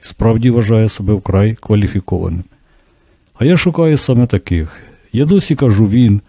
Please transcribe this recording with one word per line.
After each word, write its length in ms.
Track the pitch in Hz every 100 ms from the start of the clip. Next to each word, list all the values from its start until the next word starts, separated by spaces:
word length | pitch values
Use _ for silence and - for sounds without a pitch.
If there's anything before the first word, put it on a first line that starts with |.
справді 480 | - - 113 113 123
вважає 400 | 117 107 110 110
себе 240 | - 98
вкрай 440 | 101 - 95 107 113
кваліфікованим. 840 | - 104 101 98 - 90 90 87 - _ _ _ _ _ _ _ _ _
А 60 | 135
я 120 | 175
шукаю 400 | 175 160 160 147
саме 300 | - 120 120
таких. 500 | 95 - 87 78 - - _ _
Я 120 | 117 147
досі 300 | 196 - 151
кажу 320 | 131 101 104
«він», 340 | 117 117 101